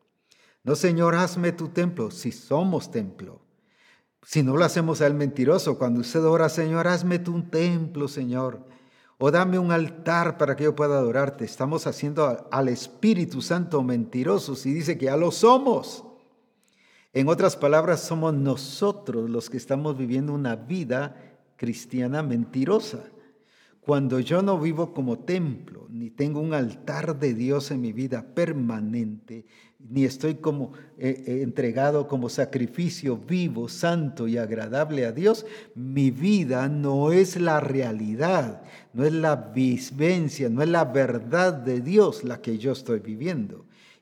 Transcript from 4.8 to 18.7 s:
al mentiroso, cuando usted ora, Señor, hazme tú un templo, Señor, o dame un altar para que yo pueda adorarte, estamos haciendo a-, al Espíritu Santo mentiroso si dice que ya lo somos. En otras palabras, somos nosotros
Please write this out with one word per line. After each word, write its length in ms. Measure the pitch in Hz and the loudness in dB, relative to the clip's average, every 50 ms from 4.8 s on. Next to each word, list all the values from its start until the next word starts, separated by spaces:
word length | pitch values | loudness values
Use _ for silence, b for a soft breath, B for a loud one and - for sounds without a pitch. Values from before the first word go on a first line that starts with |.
| 165 160 151 131 | 0 0 2 2
al 120 | 151 143 147 | 2 2 2
mentiroso, 640 | 147 147 135 - 135 127 135 170 - - 160 127 | 2 0 -2 0 2 4 4 4 4 2 0 -2
cuando 220 | - 131 120 120 120 | 0 0 0 0 0
usted 240 | 117 - - 165 160 | -2 -2 0 2 4
ora, 220 | 156 160 165 160 | 4 4 4 4
Señor, 400 | 156 160 170 160 156 160 165 175 | 2 2 0 0 0 0 0 2
hazme 320 | 175 180 170 175 180 180 175 | 2 2 2 2 0 0 0
tú 160 | 175 175 170 | -2 -2 -4
un 140 | 170 170 175 | -4 -4 -2
templo, 580 | - 160 170 175 175 165 160 156 170 143 143 | 0 0 2 2 2 0 -2 -4 -4 -4 -6
Señor, 580 | 135 - 139 131 120 123 127 131 127 113 - B B B B B B B B B B B | -4 -4 -6 -4 -4 -2 -2 -2 -4 -4 -8 B B B B B B B B B B B
o 120 | - 131 147 | 0 2 4
dame 300 | 147 180 185 185 180 185 | 6 4 4 4 2 2
un 120 | 175 170 | 2 2
altar 680 | 170 165 160 135 - - - 165 170 170 170 170 - | 2 2 2 0 -4 -4 -2 0 2 2 2 0 0
para 180 | - 156 135 131 | 2 2 2 2
que 80 | 135 147 | 2 2
yo 120 | 151 143 | 2 2
pueda 220 | 143 151 147 143 | 2 2 2 2
adorarte, 480 | 139 127 117 117 135 139 135 135 - 113 | 2 2 2 2 0 0 0 -2 -4 -8
estamos 400 | 104 - - 156 143 160 160 - | -8 -4 -4 -2 -2 -2 -2 -2
haciendo 400 | 147 - - 147 147 151 156 151 | -4 -4 -4 -4 -2 0 2 2
a-, 220 | 135 120 - - - | 2 0 -2 -6 -4
al 160 | - 131 139 | -2 0 0
Espíritu 760 | 127 120 117 - - - - - 220 220 180 170 - - 131 | 0 0 -2 -6 -12 -6 0 4 4 4 4 2 -2 -4 -4
Santo 420 | 120 - 170 175 175 - 160 143 127 | -4 -2 -2 -2 0 0 0 0 0
mentiroso 720 | 127 123 117 113 113 - 123 127 165 202 185 - 147 135 | 0 0 -2 -2 -2 -4 -2 0 2 0 0 0 -4 -8
si 180 | - - 135 143 | -4 -2 -2 -2
dice 240 | 170 151 135 127 | -2 -2 -2 -2
que 80 | 120 131 | 0 0
ya 120 | 131 139 | 0 2
lo 120 | 156 170 170 | 2 2 2
somos. 760 | 156 - 214 226 254 262 277 262 220 131 - - - - - - - - _ _ _ _ _ _ _ b b b b b b b b b b b - | 2 6 6 8 8 6 6 2 0 0 -2 -6 -12 -16 -18 -20 -20 -20 _ _ _ _ _ _ _ b b b b b b b b b b b -2
En 140 | 135 135 | 0 2
otras 300 | 147 170 - 190 180 - | 2 4 4 4 2 2
palabras, 420 | - 147 143 147 156 170 180 165 - | 2 2 4 6 6 4 4 2 0
somos 320 | - - 165 160 160 160 151 | 0 -2 -2 0 0 0 0
nosotros 960 | 139 139 139 127 139 - - | 2 2 0 0 -2 -4 -10